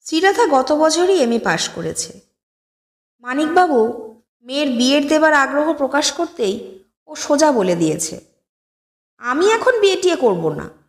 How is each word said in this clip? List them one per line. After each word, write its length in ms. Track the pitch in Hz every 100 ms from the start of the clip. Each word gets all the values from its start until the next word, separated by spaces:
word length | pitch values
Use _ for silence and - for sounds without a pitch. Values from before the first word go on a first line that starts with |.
শ্রীরাধা 460 | - 320 381 403 466
গত 260 | 269 262
বছরই 480 | 302 311 320 359 381
এমএ 180 | 247 233
পাশ 300 | 202 165 -
করেছে। 520 | - 165 - - - _ _ _ _ _ _ _ _ _ _
মানিকবাবু 920 | 240 262 311 349 359 262 220 247 - - _ _
মেয়ের 280 | 240 269 302
বিএড 400 | 233 254 285 285
দেবার 240 | 311 311
আগ্রহ 400 | 302 269 277 302
প্রকাশ 400 | 302 269 269 302
করতেই 720 | - 339 - 214 220 - - _ _ _
ও 80 |
সোজা 380 | 302 - 285 311
বলে 240 | 254 185 175
দিয়েছে, 440 | 160 151 - - _ _ _ _ _ _ _ _ _ _
"আমি 360 | 233 262 381
এখন 280 | 453 508 494
বিয়ে 160 | 403 370
টিয়ে 200 | 370 330
করব 320 | 247 180 165
না 220 | 151 147 -